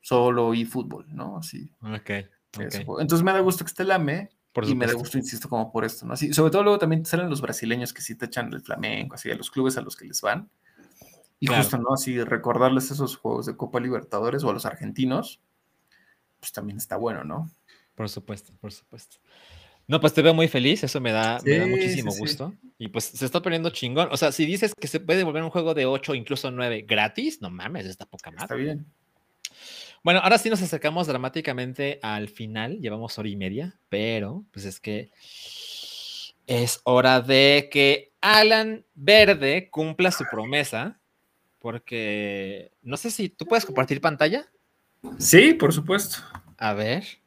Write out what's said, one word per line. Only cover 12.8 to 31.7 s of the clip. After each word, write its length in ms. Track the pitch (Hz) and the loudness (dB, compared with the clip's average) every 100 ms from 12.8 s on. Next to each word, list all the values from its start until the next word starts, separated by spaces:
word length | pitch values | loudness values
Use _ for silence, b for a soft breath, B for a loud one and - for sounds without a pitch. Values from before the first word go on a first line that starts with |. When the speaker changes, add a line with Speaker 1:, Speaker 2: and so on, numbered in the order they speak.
| 127 | 0
Speaker 1:
esos 240 | 139 131 - | -4 -4 -4
juegos 300 | 113 120 113 | -4 -4 -4
de 100 | - | -8
Copa 240 | 117 123 | -6 -4
Libertadores 640 | 123 120 - 104 113 139 | -4 -6 -4 -4 -2 0
o 60 | 135 | -2
a 20 | |
los 120 | 104 | -2
argentinos, 760 | - - 104 104 127 139 254 - _ _ _ _ _ _ _ _ _ _ | -6 -8 -10 -2 0 0 -4 -14 _ _ _ _ _ _ _ _ _ _
pues 140 | - | -14
también 260 | - 104 101 | -10 -10 -10
está 180 | - 98 | -6 -4
bueno, 280 | 117 98 | -4 -6
¿no? 260 | 71 90 160 _ _ b b - | -8 -8 -10 _ _ b b -10
Speaker 2:
Por 120 | 107 | -8
supuesto, 440 | 104 - 101 - _ | -8 -12 -14 -16 _
por 100 | 104 | -18
supuesto. 460 | - _ 113 - _ b b b b b b - | -18 _ -20 -20 _ b b b b b b 0
No, 120 | 156 | 4
pues 140 | 156 | 4
te 80 | 156 | 6
veo 120 | 156 | 6
muy 120 | 160 160 | 6 4
feliz, 380 | 135 127 208 | 4 2 2
eso 160 | 135 147 | 0 -2
me 100 | 123 | 0
da, 300 | 110 110 120 | 2 0 0
me 140 | 139 151 | 2 2
da 60 | |
Speaker 1:
Sí, 60 | - | 2
Speaker 2:
muchísimo 400 | 127 123 - 107 | 2 0 0 -2
Speaker 1:
sí, 40 | 101 | -4
sí. 20 | |
Speaker 2:
gusto. 340 | 107 - 143 208 - _ | -4 -4 -8 -10 -20 _
Y 100 | 110 | -8
pues 160 | - - | -6 -6
se 180 | 123 | -4
está 180 | 131 175 | 0 0
poniendo 280 | 180 165 165 | 0 -2 -2
chingón. 380 | - 123 131 175 | -4 -4 0 0
O 40 | 139 | 2
sea, 140 | 156 | 0
si 160 | 139 156 | 2 0
dices 260 | 190 208 - | 2 -2 -2
que 60 | 160 | -6
se 140 | 160 | -6
puede 240 | 175 180 | 0 0
volver 180 | 180 151 | 2 -2
un 80 | 165 | -4
juego 240 | 175 160 | -2 0
de 100 | 156 131 | 0 0
ocho, 280 | 135 - | 0 -2
incluso 380 | 135 113 135 135 | -6 -4 -6 -4
nueve 320 | 123 123 110 107 | -4 -4 -4 -6
gratis, 560 | 107 107 - 285 302 | -4 -2 -2 -8 -8
no 80 | 190 | -14
mames, 360 | 180 196 185 98 | -12 -10 -10 -12
está 200 | 95 - | -14 -20
poca 240 | - - | -20 -20
madre. 140 | 160 | -14
Speaker 1:
Está 100 | - | -10
bien. 320 | 123 139 147 151 _ _ _ _ _ - B B B B B | -6 -6 -8 -12 _ _ _ _ _ -18 B B B B B
Speaker 2:
Bueno, 180 | 160 180 | 2 4
ahora 180 | 180 226 | 6 4
sí 100 | 220 | 4
nos 120 | 214 | -2
acercamos 460 | 180 156 151 160 165 | -2 -2 -2 -2 -2
dramáticamente 880 | 131 131 160 156 127 123 | -2 -4 -4 -6 -4 -6